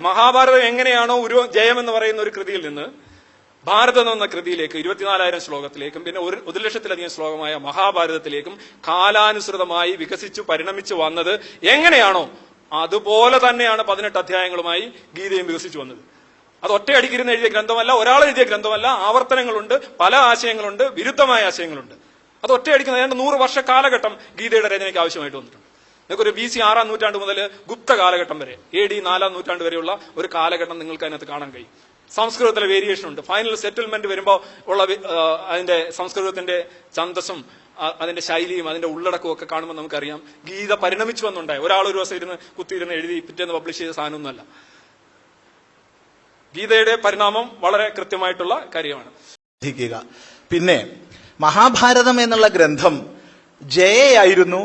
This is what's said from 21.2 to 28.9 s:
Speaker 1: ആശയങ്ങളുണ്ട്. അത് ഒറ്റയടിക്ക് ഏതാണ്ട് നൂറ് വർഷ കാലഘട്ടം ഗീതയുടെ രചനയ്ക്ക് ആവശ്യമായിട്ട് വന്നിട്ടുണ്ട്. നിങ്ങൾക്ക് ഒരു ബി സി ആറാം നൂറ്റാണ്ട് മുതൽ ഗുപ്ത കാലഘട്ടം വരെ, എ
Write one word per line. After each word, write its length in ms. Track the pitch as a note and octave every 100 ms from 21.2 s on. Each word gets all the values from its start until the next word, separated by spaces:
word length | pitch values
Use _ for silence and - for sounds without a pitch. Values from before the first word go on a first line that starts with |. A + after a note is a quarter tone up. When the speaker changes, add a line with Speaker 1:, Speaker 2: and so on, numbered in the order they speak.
| C4+ A#3
Speaker 1:
ആശയങ്ങളുണ്ട്. 520 | G3 E3+ E3+ C#3+ B2 - _ _ _ _
അത് 80 | B3
ഒറ്റയടിക്ക് 400 | B3+ C#4+ C#4+ C4
ഏതാണ്ട് 280 | B3+ C4+ B3+
നൂറ് 160 | C#4 C#4
വർഷ 140 | C4 C4+ C4
കാലഘട്ടം 440 | B3+ C4+ A#3+ G#3+ G3 - -
ഗീതയുടെ 280 | A3+ A3 G#3
രചനയ്ക്ക് 320 | G3 F#3+ F3
ആവശ്യമായിട്ട് 380 | E3+ E3+ C#3+ C3+
വന്നിട്ടുണ്ട്. 300 | A#2+ _ _ _ _ _
നിങ്ങൾക്ക് 200 | - F#3+ G#3
ഒരു 80 | G#3
ബി 80 | A#3
സി 120 | A#3+
ആറാം 280 | G#3+ A3+ A3
നൂറ്റാണ്ട് 300 | A3 G#3+ G3+
മുതൽ 320 | G3 G3 G3+ - -
ഗുപ്ത 220 | A#3 -
കാലഘട്ടം 460 | A3+ F3+ F3+ E3+ D3+
വരെ, 160 | C3 B2 _
എ 140 | F3 G#3